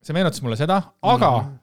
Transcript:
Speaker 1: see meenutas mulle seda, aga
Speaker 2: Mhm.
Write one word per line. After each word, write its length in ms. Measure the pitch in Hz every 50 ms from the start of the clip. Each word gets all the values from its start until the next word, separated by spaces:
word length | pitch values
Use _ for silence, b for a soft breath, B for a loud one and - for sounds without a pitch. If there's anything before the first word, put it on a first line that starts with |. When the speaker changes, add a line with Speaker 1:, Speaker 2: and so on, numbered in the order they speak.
Speaker 1:
see 160 | _ - 156
meenutas 240 | 175 190 160 - -
mulle 160 | 135 120 113
seda, 240 | 107 147 165 190 196 - - _ _
aga 280 | - 196 247 233 220 151 123 113
Speaker 2:
Mhm. 140 | 120 143 135 -